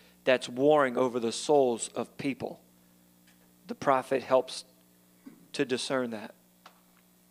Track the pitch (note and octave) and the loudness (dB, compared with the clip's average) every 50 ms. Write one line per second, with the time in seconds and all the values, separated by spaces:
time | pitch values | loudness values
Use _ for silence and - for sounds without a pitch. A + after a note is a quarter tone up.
0 | - _ _ _ - C3 B2+ B2 - - A#2+ B2 C#3 D3 D3+ D3 C#3 B2+ A#2+ B2+ | -20 _ _ _ 0 2 2 2 0 -4 -4 2 4 4 6 6 4 2 2 0
1 | C3 B2 A2+ B2 A2+ A2+ G#2+ - - - D3+ C#3+ C3+ B2 A#2 G#2+ - - - - | 0 0 0 -2 -4 -4 -4 -4 0 2 4 4 4 4 0 -2 -6 -8 -8 -8
2 | A2+ - _ - - C#3 B2 - A2+ G#2 - - _ _ _ _ _ _ _ _ | -8 -8 _ -8 -8 -8 -6 -8 -10 -12 -12 -16 _ _ _ _ _ _ _ _
3 | _ _ _ _ _ _ _ _ _ _ _ _ _ - A#3+ - - D3 C3+ C3 | _ _ _ _ _ _ _ _ _ _ _ _ _ -16 -14 -2 0 2 2 2
4 | B2 - A#2+ A#2+ - - C3 C3 - - - - - _ _ _ _ _ _ _ | 2 0 -2 -4 0 2 2 2 2 0 -6 -12 -14 _ _ _ _ _ _ _
5 | _ _ _ _ _ - - - - _ - - C#3 A#2+ B2+ A#2 - - C#3 C3 | _ _ _ _ _ -20 -20 -20 -20 _ -6 -4 -2 -2 -2 -4 -4 -4 -4 -4
6 | B2+ A#2 A2+ G#2 G#2+ A2+ - _ _ _ _ _ - - - _ _ _ _ _ | -4 -4 -8 -10 -12 -16 -18 _ _ _ _ _ -20 -20 -20 _ _ _ _ _
7 | _ _ _ _ _ _ | _ _ _ _ _ _